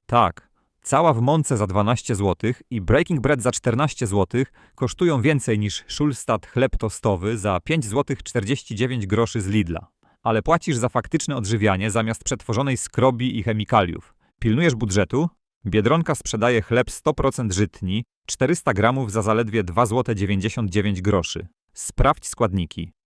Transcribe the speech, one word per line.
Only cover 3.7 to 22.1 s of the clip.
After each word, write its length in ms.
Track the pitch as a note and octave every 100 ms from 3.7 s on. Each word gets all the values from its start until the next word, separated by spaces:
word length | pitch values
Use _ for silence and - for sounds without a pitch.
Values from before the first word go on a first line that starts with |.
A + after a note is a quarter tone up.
| A#2 C#3 - A2
złotych 460 | G2 F#2+ A#2+ C3+ _ _
kosztują 480 | - B2+ - F3 C#3
więcej 360 | D#3 D3 - G#2+
niż 260 | G#2 - -
Schulstadt 580 | - D3 B2+ - A2 -
chleb 300 | B2 C3 -
tostowy 640 | A2 - A2+ F#2+ G2 A2+
za 220 | G2+ F2+
pięć 240 | - D#3+
złotych 380 | A2 A#2 C#3+ C3+
czterdzieści 520 | - B2 G2 C#3 -
dziewięć 320 | G#2 B2 B2 F#2+
groszy 340 | G#2+ A2+ A#2
z 60 | F#2+
Lidla. 400 | G#2+ F2 E2 - _ _ _
Ale 200 | A#2 A2
płacisz 340 | G2 E3+ - B2
za 120 | A#2+
faktyczne 480 | B2 - D#3+ - C3+
odżywianie 540 | G2 A2+ G#2 F#2 G#2+
zamiast 340 | A2 A2 A2
przetworzonej 520 | - B2 - A2 C#3 B2
skrobi 600 | - - B2+ A#2+ B2+ A#2+
i 40 |
chemikaliów. 720 | G#2+ A2 G#2 A#2 F#2 - - _ _ _
Pilnujesz 360 | A2 A#2 E3+
budżetu? 540 | A#2+ A2 G2 F2+ B2+ E3+ _ _ _ -
Biedronka 480 | G#2+ G#2+ D#3+ E3+
sprzedaje 480 | D#3 - A2 A#2 A#2+
chleb 280 | - A#2 B2
sto 240 | - -
procent 380 | D3+ C3+ C3 A2+
żytni, 520 | F2+ G#2 - F#2 G#2 A#2+ _ -
czterysta 460 | - C3+ F3 -
gramów 400 | G2 A2 C3+ A#2
za 100 | G#2+
zaledwie 420 | G#2 A2 A2+ A2
dwa 220 | F2 E2+ A#2
złote 300 | A#2+ B2 G#2
dziewięćdziesiąt 540 | G2 G2 G2+ - G#2
dziewięć 320 | G2+ G#2 F#2+
groszy. 460 | F#2+ G2 - - F2+ _ _
Sprawdź 540 | - - - C3+